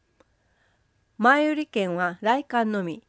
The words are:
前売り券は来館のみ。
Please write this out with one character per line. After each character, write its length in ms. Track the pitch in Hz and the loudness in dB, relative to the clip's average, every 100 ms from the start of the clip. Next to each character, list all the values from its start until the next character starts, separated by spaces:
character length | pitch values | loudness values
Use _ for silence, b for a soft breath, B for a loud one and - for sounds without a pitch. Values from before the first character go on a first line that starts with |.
| _ _ _ _ _ _ _ _ _ _ _ - | _ _ _ _ _ _ _ _ _ _ _ 0
前 320 | 233 285 302 | 4 4 2
売 60 | |
り 120 | 302 294 | -2 -4
券 280 | 220 185 | -4 -2
は 240 | 175 175 175 | -2 -4 -2
来 240 | 208 269 | 0 0
館 220 | 285 240 220 | -2 -4 -2
の 160 | 208 | -2
み。 200 | 175 151 | -6 -8